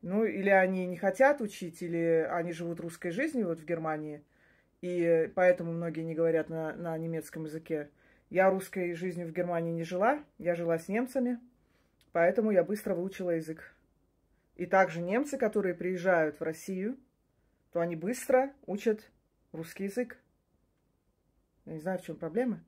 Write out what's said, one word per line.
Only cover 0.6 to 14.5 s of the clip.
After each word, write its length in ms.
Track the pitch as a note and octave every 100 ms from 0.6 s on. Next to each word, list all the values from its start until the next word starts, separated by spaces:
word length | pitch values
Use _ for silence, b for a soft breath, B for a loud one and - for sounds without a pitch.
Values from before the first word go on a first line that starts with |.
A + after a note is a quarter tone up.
| F#3 F#3+ F3+
не 100 | F3+
хотят 440 | G3 F#3+ C4+ C#4+
учить, 400 | G#3+ - F3+ E3
или 460 | F3 E3+ E3 E3 D#3+
они 240 | F3 E3+
живут 280 | E3 E3+ E3
русской 300 | E3+ E3 F3+
жизнью 360 | E3+ D#4 C4 G3
вот 140 | E3
в 40 |
Германии, 600 | D#3 E3 D#3+ D3+ D3+ D3 - b b b b _
и 500 | F3+ F3 E3+ E3 D#3+ -
поэтому 360 | F3+ F3+ E3+
многие 300 | E3 E3+ D#3+
не 140 | D#3+ D#3+
говорят 320 | E3 D#3+ D#3
на, 260 | D#3+ D#3+
на 240 | - E3+ D#3+
немецком 460 | E3 E3 D#3 -
языке. 440 | D#3 D#3 D#3+ D#3+ D3 b b b b
Я 220 | - F#3+
русской 440 | F#3+ F#3+ F#3+ F3
жизнью 340 | E3+ F#3 E3+ E3+
в 40 |
Германии 380 | E3 F3 E3+ E3+
не 140 | E3
жила, 400 | E3 F3+ G#3+ D4 - _
я 180 | E3 E3+
жила 200 | E3+ E3
с 100 | E3
немцами, 500 | G3+ B3+ C4 B3 A#3+ - _ _ _ _ _ _
поэтому 400 | E3+ E3+ F#3+ G#3+
я 140 | G3
быстро 320 | E3+ G#3 G#3 F3+
выучила 340 | F#3 F#3+ F3+
язык. 460 | E3 D#3 D#3+ - _ _ _ _ _ _ _ _